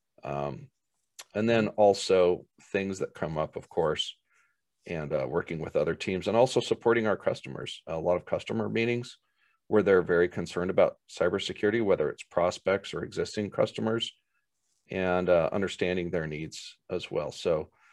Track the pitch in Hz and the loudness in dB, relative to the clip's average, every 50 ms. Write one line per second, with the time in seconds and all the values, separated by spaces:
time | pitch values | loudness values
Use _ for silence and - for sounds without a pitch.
0 | _ _ _ _ - - 69 71 71 73 67 58 - - _ _ _ _ _ _ | _ _ _ _ -10 -8 -6 -6 -6 -6 -8 -10 -14 -20 _ _ _ _ _ _
1 | _ _ _ - - - _ 101 110 113 117 113 110 104 - - 104 101 98 - | _ _ _ -20 -20 -10 _ -2 0 2 2 2 2 0 2 4 6 6 6 4
2 | - - 95 92 90 87 90 82 - _ _ _ - _ - 101 98 98 95 - | 2 2 4 6 6 4 4 0 -4 _ _ _ -20 _ -4 -4 -4 -2 -4 -6
3 | - - - - - 80 80 78 78 76 - - - - - - 82 78 78 - | -8 -8 -6 -8 -6 -6 -4 -4 -4 -4 -6 -12 -14 -8 -4 -2 0 0 0 -2
4 | - - - - _ _ _ _ _ _ _ _ _ _ _ _ _ - 87 82 | -4 -6 -8 -14 _ _ _ _ _ _ _ _ _ _ _ _ _ -10 -8 -8
5 | 76 73 78 73 67 64 69 85 85 - 85 78 78 85 - 76 76 82 82 - | -6 -4 -2 -2 -2 -2 -2 -4 -4 -4 -6 -8 -8 -4 -2 0 0 0 -2 -4
6 | - - 95 90 85 104 101 113 123 131 - 120 117 - 113 - - 120 113 117 | -4 -4 -4 -4 -2 0 4 4 4 4 4 0 0 0 -4 0 2 2 2 4
7 | 110 107 98 - - - - - - - 65 - - - - - - - 82 82 | 2 0 0 0 0 -2 -4 -4 -8 -12 -10 -10 -10 -10 -12 -14 -10 -8 -6 -4
8 | 80 87 90 87 - - - - - - 110 113 107 107 107 113 113 120 120 120 | 0 0 0 0 0 -4 -4 -4 -4 -4 -4 -4 -4 -2 -2 -2 0 0 -2 -4
9 | 120 - - _ _ _ _ _ _ _ _ _ _ _ 107 107 98 98 98 92 | -6 -8 -14 _ _ _ _ _ _ _ _ _ _ _ 2 4 6 6 6 6
10 | 85 85 90 85 87 90 - - 87 82 - 90 87 92 92 90 90 73 - - | 6 4 4 4 4 2 0 -4 -6 -4 -4 -4 -2 0 4 4 4 4 4 -4
11 | _ _ - - 90 90 92 98 - - 95 - - 104 104 117 113 98 92 - | _ _ -4 0 0 0 2 0 -4 -4 -6 0 0 2 2 2 2 2 2 2
12 | 76 71 - - - - - - 85 90 90 - - 92 95 101 - - - - | 2 -2 -2 -6 -14 -4 0 0 2 2 0 -2 -2 0 0 0 -2 -6 -8 -8
13 | - - - - - - - 107 104 98 - - 110 107 - - 110 113 113 117 | -8 -8 -6 -6 -6 -4 -4 -6 -6 -4 0 0 0 0 0 -4 -2 -2 -2 -2
14 | 113 - - _ _ _ _ _ _ _ _ _ _ _ _ _ _ _ - 95 | -4 -6 -10 _ _ _ _ _ _ _ _ _ _ _ _ _ _ _ -6 -2
15 | 92 90 90 90 92 90 90 85 80 - - 101 98 90 - - 98 90 90 92 | 0 0 2 2 4 4 4 4 4 2 0 -2 -4 -4 -4 -4 -2 -2 -2 -2
16 | 87 85 85 85 80 78 76 76 80 76 - - - - - _ _ _ 92 87 | -2 -2 -2 -2 -2 -4 -6 -8 -10 -10 -12 -14 -16 -16 -20 _ _ _ -8 -8
17 | - - - - 76 69 - - - 92 82 78 78 - _ _ _ _ | -8 -6 -6 -6 -6 -6 -8 -4 -2 0 0 0 -2 -6 _ _ _ _